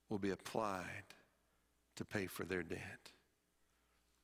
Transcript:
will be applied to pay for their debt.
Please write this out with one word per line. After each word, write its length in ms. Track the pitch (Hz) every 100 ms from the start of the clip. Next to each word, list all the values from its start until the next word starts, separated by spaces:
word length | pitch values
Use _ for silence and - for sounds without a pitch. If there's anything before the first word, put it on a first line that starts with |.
| -
will 100 | 104
be 120 | 98
applied 800 | 92 - 117 107 92 87 98 - - - _ _ _ _ _ _ -
to 80 |
pay 240 | - 107 92
for 160 | -
their 200 | 90 92
debt. 480 | 82 90 101 - - - _ _ _ _ _ _ _ _ _ _